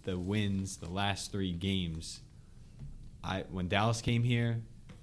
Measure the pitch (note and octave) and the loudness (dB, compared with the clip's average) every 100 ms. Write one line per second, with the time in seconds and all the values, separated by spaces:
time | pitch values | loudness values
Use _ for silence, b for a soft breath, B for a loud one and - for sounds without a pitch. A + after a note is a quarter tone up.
0 | - F2+ F2+ G#2 G2+ G2 F#2+ - E2+ F#2 | -4 -2 2 2 2 2 0 -4 -4 0
1 | G2+ G2 - G2+ F#2+ E2+ F#2+ F#2+ F2 D#2+ | 0 0 -2 -2 0 0 2 2 0 -4
2 | E2 - - b b b b b - - | -8 -12 -14 b b b b b -12 -12
3 | - - F2+ F#2+ - F#2 F2+ G2+ A2+ A2+ | -14 -10 -4 -4 -2 -2 2 4 6 4
4 | - A#2 A#2+ A#2+ A#2 A2+ A2+ - - - | 2 4 6 6 4 2 -2 -12 -16 -16